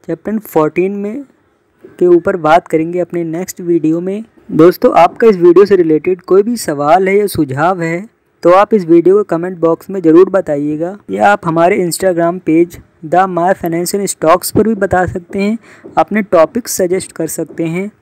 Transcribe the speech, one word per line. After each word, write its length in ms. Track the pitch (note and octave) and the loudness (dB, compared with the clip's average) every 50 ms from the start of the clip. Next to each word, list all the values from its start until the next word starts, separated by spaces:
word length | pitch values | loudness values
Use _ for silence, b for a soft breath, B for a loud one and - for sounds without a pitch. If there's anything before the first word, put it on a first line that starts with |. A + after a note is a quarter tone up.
| _ - | _ -8
चैप्टर 300 | E3 - _ - G#3+ A3 | -10 -8 _ -6 -6 -6
फोर्टीन 560 | G#3+ - - E3 D#3 D#3 D3+ F3 F3+ F#3+ G3+ | -8 -2 0 0 0 0 0 -2 -4 -4 -4
में, 280 | G3+ G3+ G3+ G#3+ C#4+ C#4 _ _ _ _ _ _ _ _ _ _ _ _ - _ - | -6 -8 -8 -10 -12 -14 _ _ _ _ _ _ _ _ _ _ _ _ -20 _ -2
के 80 | F3+ | 2
ऊपर 300 | F3+ F3 E3+ E3 G3 G3 F3+ | 2 2 2 2 -2 -6 -2
बात 300 | D#3 D3+ D#3 F3 - - | 0 2 2 2 2 0
करेंगे 300 | - D#3 D#3+ E3 F3 F3+ | -4 -4 -4 -4 -4 -6
अपने 260 | F3 E3+ - F3 E3+ | -6 -6 -6 -8 -6
नेक्स्ट 360 | E3 D#3 E3 F#3 F#3 - - | -6 -6 -8 -10 -10 -12 -12
वीडियो 400 | F#3 E3+ F3 E3 D3 D#3 D#3+ E3+ | -4 -2 -2 0 0 0 -2 -2
में। 240 | F3 F#3 G3 G#3+ A3 _ _ _ _ - - | -4 -6 -8 -8 -10 _ _ _ _ -8 2
दोस्तों, 400 | D3+ D#3+ F3+ F3+ - - B3 - | 4 4 4 4 4 0 2 4
आपका 340 | - E3 F3+ - - A#3+ A3+ | 4 2 2 2 2 2 2
इस 80 | G#3 | 4
वीडियो 280 | F3+ E3+ F3+ E3+ F3 G#3 | 4 4 4 6 6 4
से 100 | G3 G3+ | 4 4
रिलेटेड 460 | F3+ F3 D#3 D#3 D3+ D3 F3+ F#3 F3+ _ | 0 2 0 0 -2 0 -4 -4 -4 _
कोई 200 | - F#3 F#3+ G#3 | 0 2 2 2
भी 140 | A3 A#3+ A3 | 0 -4 -6
सवाल 500 | - - D#3 C#3 C#3+ D3 D#3+ F#3+ G3 F#3+ | -6 -8 -6 -4 0 2 2 2 2 2
है 100 | G3 G3+ | 0 0
या 80 | G#3 F#3+ | -2 -2
सुझाव 540 | - - D#3 C3 C3+ C3+ D3+ F3 G3 F3+ E3 | -2 -4 -4 -4 -2 -2 -2 -2 -2 -2 -4
है 240 | E3 E3 F3 G3+ A#3 _ _ _ _ _ _ - | -6 -6 -8 -10 -14 _ _ _ _ _ _ 2
तो 80 | E3+ F3 | 4 4
आप 220 | F#3+ G#3 - A3+ | 4 4 4 2
इस 100 | G#3+ F3+ | -2 2
वीडियो 300 | D#3+ E3+ E3+ E3 F3 F#3+ | 4 2 4 4 4 2
को 60 | G#3 G#3 | 2 0
कमेंट 320 | _ E3+ D#3+ E3+ F#3 F#3+ E3+ | _ -6 -6 -6 -8 -8 -4
बॉक्स 320 | D#3+ E3 E3 D#3+ - - | -2 -2 -2 -2 -6 -12
में 100 | F#3+ G3 | -12 -2
ज़रूर 280 | E3+ D#3+ D#3 E3+ F#3+ F#3+ | 0 4 6 6 4 4
बताइएगा, 680 | F#3 F#3+ F3+ - D3+ C#3+ D3 D3 D3+ D3+ E3 F3 G3+ - _ - | 2 -4 -2 -2 -4 -4 -4 -6 -6 -6 -8 -10 -10 -14 _ -10
या 200 | F#3+ G3 G#2+ G3+ | -4 0 2 2
आप 160 | G3+ G3+ - | 2 0 -2
हमारे 380 | E3+ D#3+ E3 E3 F3+ G3+ A#3 F3+ | -4 0 2 2 2 2 0 -2
Instagram 540 | F3 D#3 - - F#3+ F3+ E3 E3+ E3+ F3 F#3 | -4 -4 -2 -2 -2 0 0 0 -2 -2 -4
पेज 380 | _ - D#3 E3 E3+ F3 - - - _ _ _ - | _ -2 0 0 0 0 -4 -20 -20 _ _ _ -8
The 180 | D#3 D#3+ F3 F#3+ F#3 | -2 0 0 0 0
My 220 | F3+ E3+ E3+ F#3 G3 | -2 -2 0 -2 -2
Finance 400 | - - E3+ E3 E3+ F3 F3 - | -2 -4 -6 -4 -4 -4 -4 -4
and 160 | G3+ G3+ F3+ | -4 -4 -6
Stocks 400 | - _ - D#3 E3+ F#3 - - | -6 _ 2 2 2 2 0 -4
पर 180 | - - G#3+ A3 | -2 -2 0 0
भी 60 | A3+ | 0
बता 300 | G3+ G3+ F#3 F3+ F3+ F#3 | -2 -2 -2 0 -2 -2
सकते 320 | - - F#3 F3 _ - G3 | -2 -6 -10 -12 _ -6 -4
हैं, 200 | G3 G#3 A3 A#3 B B B B B B - - | -2 -2 -4 -6 B B B B B B -2 -2
अपने 240 | D#3+ _ G3+ G#3+ G3+ | -2 _ -2 -4 -4
टॉपिक 460 | - - E3+ D#3+ D#3 _ F3+ - - | 0 2 2 2 2 _ -8 -8 -8
सजेस्ट 440 | - - F#3+ F3 F3+ F#3+ - - - | -4 -2 -2 -2 -2 -4 -6 -10 -10
कर 140 | - E3 D3+ | -10 -8 -8
सकते 360 | - - E3 D3 - - E3 | -6 -8 -10 -10 -8 -8 -8
हैं। 240 | E3 E3 F3+ G3 G#3+ _ _ | -6 -6 -6 -8 -8 _ _